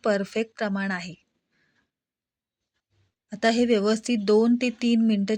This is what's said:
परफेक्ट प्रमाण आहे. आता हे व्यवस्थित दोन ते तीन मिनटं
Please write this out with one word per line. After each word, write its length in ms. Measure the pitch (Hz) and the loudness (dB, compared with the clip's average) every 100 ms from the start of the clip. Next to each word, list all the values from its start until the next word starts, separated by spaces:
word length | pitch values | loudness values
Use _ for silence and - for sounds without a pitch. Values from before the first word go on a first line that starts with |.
परफेक्ट 520 | 226 202 196 220 226 - | 0 -2 -2 -6 -6 -6
प्रमाण 320 | 214 196 196 | -6 -4 -6
आहे. 240 | 180 175 165 _ _ _ _ _ _ _ _ _ _ _ _ _ _ _ _ _ _ _ _ _ | -8 -10 -18 _ _ _ _ _ _ _ _ _ _ _ _ _ _ _ _ _ _ _ _ _
आता 160 | 208 226 | -4 0
हे 160 | 233 240 | 2 2
व्यवस्थित 580 | 220 202 220 - 240 196 | 2 2 -2 -2 -2 2
दोन 280 | 214 233 240 | 4 4 2
ते 120 | 247 240 | 0 -2
तीन 240 | 240 233 226 | 0 2 2
मिनटं 280 | 208 196 | 2 0